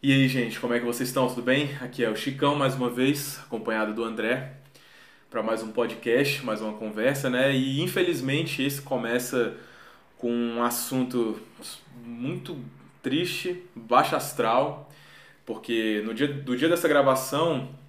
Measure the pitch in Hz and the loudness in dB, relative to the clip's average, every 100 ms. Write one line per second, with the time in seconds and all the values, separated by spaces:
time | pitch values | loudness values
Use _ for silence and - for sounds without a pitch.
0 | 139 135 131 127 113 - 120 120 120 120 | 6 6 6 4 -2 -2 -2 0 0 -2
1 | 131 135 131 123 123 135 143 - 123 - | -2 2 0 0 2 2 0 -4 -10 -2
2 | 113 104 143 135 143 147 135 131 123 120 | 0 0 -4 0 2 4 0 2 -2 2
3 | 135 147 - - - 113 107 110 107 107 | 2 2 -4 -10 -8 -6 -2 0 0 -2
4 | 113 113 110 131 139 - - - - - | -4 -2 -2 -2 -4 -16 -20 -20 -20 -20
5 | - - _ 117 107 110 110 123 113 - | -20 -20 _ -4 -2 -2 -2 -2 -2 -2
6 | 120 120 139 - 123 107 107 107 110 104 | 2 4 4 0 -2 -4 -4 -6 -8 0
7 | 123 139 139 123 135 135 135 135 180 196 | 0 2 0 2 4 4 2 0 0 2
8 | 180 147 131 143 - - 139 - - 127 | 0 0 0 0 -2 -2 -2 -4 -4 -4
9 | 117 123 123 127 113 - - - - - | 0 -2 0 0 0 -4 -18 -20 -20 -20
10 | _ _ 120 120 120 117 120 117 - 131 | _ _ -2 0 0 0 0 0 -2 -2
11 | 123 120 113 107 - - - - - - | 0 0 -2 -4 -12 -18 -18 -18 -20 -18
12 | 117 117 127 - - 139 - - - - | -14 -8 -6 -6 -8 -12 -12 -18 -20 -10
13 | - 277 180 - 180 180 - - 113 123 | -4 -2 -2 -4 -4 -6 -10 -18 2 4
14 | 143 156 - - 113 120 147 - - - | 4 0 -4 0 4 4 2 -4 -16 -20
15 | - - - - - 107 - 113 110 104 | -20 -20 -20 -20 -10 -10 -2 0 2 0
16 | 107 113 143 139 127 123 160 175 170 143 | -2 -2 -2 -2 -4 0 2 4 4 6
17 | 135 131 - 143 170 139 - - | 6 4 0 0 2 0 -4 -12